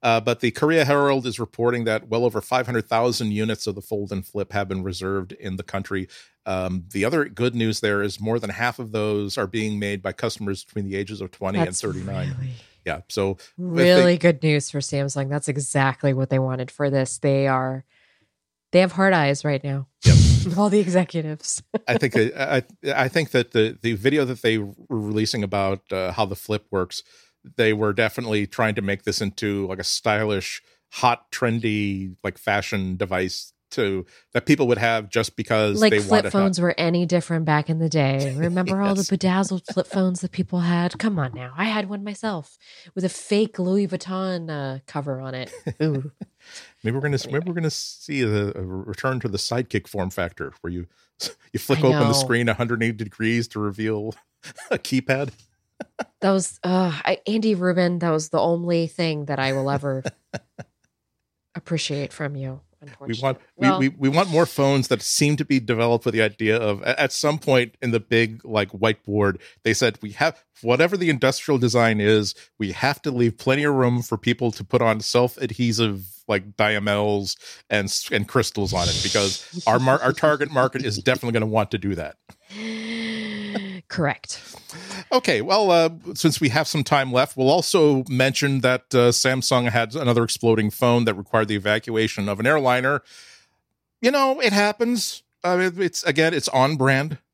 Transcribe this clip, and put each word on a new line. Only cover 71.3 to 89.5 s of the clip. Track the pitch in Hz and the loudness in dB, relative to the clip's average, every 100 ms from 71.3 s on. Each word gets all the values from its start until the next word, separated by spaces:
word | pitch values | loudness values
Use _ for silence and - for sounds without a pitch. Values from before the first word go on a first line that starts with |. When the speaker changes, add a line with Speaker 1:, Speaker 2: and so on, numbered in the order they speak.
| 135 - 139 | 0 0 2
Speaker 1:
design | 120 120 113 107 | 2 4 2 4
is, | 104 107 104 - - _ | 4 4 2 -6 -18 _
we | 104 | -6
have | 90 131 143 | -2 -2 -2
to | - | -4
leave | 123 120 110 | 0 0 0
plenty | - 135 | 0 0
of | 147 | 2
room | 139 127 123 | 2 2 0
for | 117 113 | -2 -4
people | - 120 120 | -2 0 -2
to | 110 | -4
put | 101 123 | -8 -2
on | 117 110 | 0 0
self-adhesive, | 110 123 123 - 127 - 120 110 113 98 92 - - | 0 2 0 -2 -8 -2 0 2 0 -2 -12 -20 -2
like, | 104 98 101 | -2 -2 -2
diamels | 107 107 104 104 104 101 98 - - - _ | 0 0 0 0 2 0 -2 -10 -12 -20 _
and | 104 101 | -2 0
s-, | - - | -4 -2
and | - 110 | -4 0
crystals | 135 107 - 98 | 0 0 -2 -2
on | 92 87 | 0 0
it, | 78 | 0
because | 98 110 101 92 - 87 101 | 0 0 0 -2 -10 -6 2
our | 117 | 2
mar-, | 131 135 | 4 2
our | 127 | 2
target | - 156 147 143 | 2 2 2 0
market | 143 127 131 | 0 0 0
is | 131 104 | -4 -2
definitely | - 127 123 | 0 0 0
gonna | 113 110 | -2 0
want | 110 104 | 0 0
to | 107 | -2
do | 98 | -4
that." | 90 76 - _ - _ | -4 -8 -12 _ -20 _
Speaker 2:
<laughs> | 202 220 220 220 226 226 220 214 208 208 202 196 190 - | -12 -10 -8 -8 -8 -6 -8 -8 -10 -8 -8 -10 -14 -12
Correct. | - 147 120 - - - - - 160 185 190 - | -4 -4 -4 -10 -16 -16 -20 -20 -20 -16 -16 -2
Speaker 1:
Okay, | 254 254 127 | 0 2 0
well, | 131 196 208 | 2 2 4
uh, | 170 165 165 - | 4 4 0 -14
since | - 165 - | 0 0 2
we | 151 | 0
have | 120 151 | 0 0
some | 156 | -2
time | 131 147 131 | 2 0 2
left, | 123 139 - | 2 0 2
we'll | 131 | 4
also | 165 160 190 151 135 127 | 4 4 4 6 4 0
mention | 127 131 127 143 135 | 2 2 2 0 2
that, | 123 127 _ | 2 2 _
uh, | 127 120 | 4 6
Samsung | 117 131 131 123 | 4 2 0 2